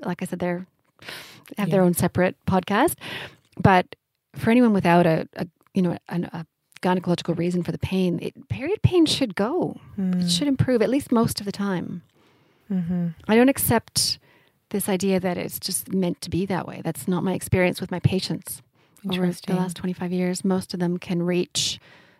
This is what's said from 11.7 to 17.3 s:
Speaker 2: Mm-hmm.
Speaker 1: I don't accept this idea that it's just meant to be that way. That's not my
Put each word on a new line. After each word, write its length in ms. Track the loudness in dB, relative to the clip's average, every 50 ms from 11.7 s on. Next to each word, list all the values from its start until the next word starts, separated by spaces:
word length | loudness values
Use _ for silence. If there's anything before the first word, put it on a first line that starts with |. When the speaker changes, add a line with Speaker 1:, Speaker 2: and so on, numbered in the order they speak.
| -2 -4 -4 -6 -10 -12 -14 _ _ _ _ _ _ _ _ _ _ _ _ -4
Speaker 2:
Mm-hmm. 380 | -4 -2 -2 -2 -2 -2 -2 -2 -4 -6 -2
Speaker 1:
I 80 | 2 4
don't 120 | 6 6 6
accept 680 | 4 2 0 0 0 0 0 -2 -4 -2 -2 -2 -4 -6 _ _ _ _ _ _ _ _ _ -6
this 180 | -6 -4 -2 -2
idea 300 | -2 0 0 2 0 2
that 160 | 0 -2 -4 -4
it's 200 | -6 -8 -10 -10
just 340 | -8 -6 -6 -6 -6 -4 -2
meant 280 | 0 0 0 -2 -4
to 100 | -8 -4
be 140 | -4 -2 -2
that 200 | -2 -2 -4 -4
way. 140 | -6 -8 -8 -6
That's 240 | -6 -6 -6 -4 -2
not 160 | -2 0 0
my 80 | -2